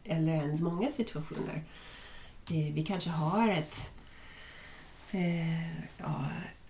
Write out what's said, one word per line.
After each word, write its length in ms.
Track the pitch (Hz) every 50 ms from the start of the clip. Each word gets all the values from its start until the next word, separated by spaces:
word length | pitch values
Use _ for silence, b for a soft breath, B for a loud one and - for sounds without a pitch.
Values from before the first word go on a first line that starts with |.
| -
eller 280 | - 160 160 160 160 160
ens 280 | 156 147 147 156 156
många 300 | 170 170 170 175 214 285
situationer. 760 | 294 - 220 - - 151 156 - - 151 156 - 160 160 156 B B B B B B B B B B B B B B B - -
Eh, 240 | 165 160 151 147 147
vi 100 | 151 156
kanske 240 | 170 202 180 - 175
har 380 | 165 160 156 156 185 214 233 226
ett, 420 | 196 160 156 - - - - - - - B B B B B B B B B B B B B B B B B B B B - -
eh, 680 | - 190 180 175 170 170 165 165 165 165 165 165 160 160 160 - - -
ja, 260 | 175 - 151 - 139 - 170 170 180 - - - - -